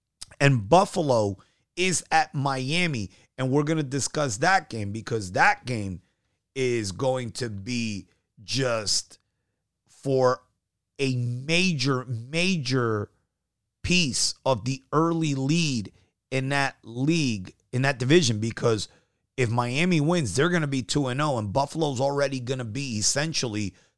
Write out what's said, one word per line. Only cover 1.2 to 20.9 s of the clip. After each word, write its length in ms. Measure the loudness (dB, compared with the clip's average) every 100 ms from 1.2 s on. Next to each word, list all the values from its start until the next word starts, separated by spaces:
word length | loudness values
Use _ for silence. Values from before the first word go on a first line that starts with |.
| 0 -2 _ _ _ -2
is 280 | 0 0 0
at 240 | 0 2
Miami. 760 | -2 -2 -2 -2 0 0 -2 -6 -10 _ -6
And 120 | 0
we're 120 | 2
gonna 200 | 2 0
discuss 540 | -2 -4 -4 -2 -4 0
that 300 | 2 2 0
game 240 | -8 -6
because 400 | -6 -4 -6 -2
that 320 | 2 2 2
game 380 | -2 -4 -4 -8 _ _ _ _ _ -4
is 360 | -2 0 -2
going 380 | -4 -2 -2 -4
to 160 | -8 -8
be 600 | -8 -6 -4 -4 -6 -10 _ _ _
just 760 | -6 -2 0 -2 -2 -2 -4 -16 _ _ _ _ _ _ _
for 520 | _ -2 4 4 2 _ _ _ _ _ -4
a 160 | -2 0
major, 880 | -2 -4 0 2 2 0 0 0
major 1080 | -2 -8 -6 -2 0 0 0 0 2 0 -4 _ _ _ _ _ _ _
piece 520 | 0 2 2 0 -2 -2 -2
of 180 | 0
the 160 | -2 -6 -2
early 420 | 0 2 0 -2
lead 560 | 0 2 2 2 -2 -4 -12 _ _ -8
in 200 | -4 -2
that 260 | 0 -2 -4
league, 680 | -12 -2 2 2 2 -2 -6 -16 _
in 100 | -2
that 160 | 0 0
division, 400 | 4 6 4 0
because 480 | -2 0 0 0 -2 _ _ _ _ -2
if 140 | 0
Miami 500 | 0 0 2 2 4
wins, 360 | 4 2 0 2
they're 120 | 2
gonna 200 | 2 0
be 140 | -2
two 260 | -2